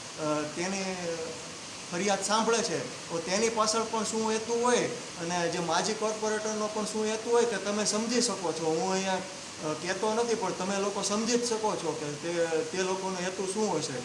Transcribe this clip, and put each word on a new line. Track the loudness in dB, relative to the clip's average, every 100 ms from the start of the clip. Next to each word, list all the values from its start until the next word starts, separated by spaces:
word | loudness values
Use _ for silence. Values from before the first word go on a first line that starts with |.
| -10
અ, | -4 0 0 -2 -4
તેની | -2 -2 -4 -4 -4 -4 -6 -8 -10 -12 -12 -12 -6
ફરિયાદ | -2 2 2
સાંભળે | 2 2 4 4
છે. | 2 0
તો | -4 -8 -6 -4
તેની | 0 2 2
પાછળ | 4 2 2
પણ | 0 0
શું | 0 0 2
હેતુ | 0 0 2
હોય | 4 4 2 -2 -8 -6
અને | -2 0 0
જે | 0
માજી | 2 2 2
કોર્પોરેટરનો | 0 -2 -2 -2 0 -2 -2 -2
પણ | -2
શું | -2 0
હેતુ | 0 0 4
હોય | 4
તે | 4 2
તમે | 0 0
સમજી | 2 0 2 2
શકો | 2 0 -2
છો. | 0 2
હું | 2 2
અહીંયા, | 2 2
અ, | 0 -2 -8 -10 -6 -4 -2
કહેતો | -2 0 2
નથી | 2 2
પણ | 0 0
તમે | -2 -2 0
લોકો | 0 0
સમજી | 0 0 2 2
જ |
શકો | 2 0 0 0
છો | -2
કે | -2 -4
તે, | -4 -2 0 2 0
તે | 0 0
લોકોનો | 0 0 -2 -2
હેતુ | -2 -2 -2
શું | 0 0 0
હશે. | -2 -4